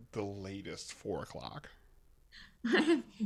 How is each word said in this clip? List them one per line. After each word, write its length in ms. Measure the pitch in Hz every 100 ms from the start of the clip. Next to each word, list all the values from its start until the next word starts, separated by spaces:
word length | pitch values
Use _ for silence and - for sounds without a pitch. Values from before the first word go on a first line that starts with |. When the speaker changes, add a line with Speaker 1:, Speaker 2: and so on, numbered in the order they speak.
| 117
Speaker 1:
the 100 | 113
latest 680 | 101 101 95 98 92 82 -
four 300 | - 107 85
o'clock. 480 | - - - - - - - - - - - - - - 233
Speaker 2:
I 140 | 247
have 220 | 311 311 - -